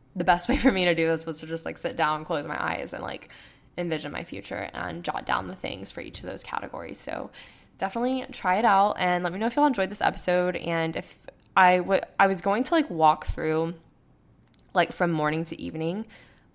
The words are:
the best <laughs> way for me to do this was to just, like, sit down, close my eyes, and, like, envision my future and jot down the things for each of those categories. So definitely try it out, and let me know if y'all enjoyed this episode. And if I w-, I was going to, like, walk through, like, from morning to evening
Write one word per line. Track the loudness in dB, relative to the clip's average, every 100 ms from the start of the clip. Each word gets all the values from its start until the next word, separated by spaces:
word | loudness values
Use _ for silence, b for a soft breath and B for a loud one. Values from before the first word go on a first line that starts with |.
| _ -2
the |
best | 2 2 2
<laughs> |
way | 4
for | 4
me | 6 4
to | 4
do | 2
this | 0 -2
was | -10
to | -8
just, | -6 -6
like, | -6
sit | -6 0
down, | 0 0 -2
close | -4 -4
my | -4
eyes, | -4 -4 -6
and, | -8
like, | -8 -10 -14 B B B B -8
envision | -4 -4 -6
my | -8
future | -10 -12 -10 -8 -8
and | -8 -8 -6
jot | -6 -6 -2
down | -4 -4
the | -10
things | -10 -10 -12
for | -12
each | -14 -12
of | -12
those | -12
categories. | -8 -8 -8 -12 -12 -12
So | -10 -10 -10 B B B B -8
definitely | -6 -4 -4 -4 -6
try | -6 -2 2
it | 4
out, | 6 4 2
and | 0 0
let | -2
me | -2
know | -2
if | 4
y'all | 4
enjoyed | 4 -2
this | 0
episode. | 0 0 0 2 2 -2
And | -2 -2 -2 -4
if | -10 -16 -20 -20 _ 6
I | 8 6
w-, | 4 0 0 4
I | 4
was | 4
going | 0 0
to, | 2
like, | 2 2
walk | 4 4 4 -2
through, | -4 0 0 -2 -6 _ _ _ _ _ _ _ -20 -2
like, | 0 0
from | 0 0
morning | 2 0 0 -4
to | -6
evening | -8 -4 -4 -4 -8 B B B B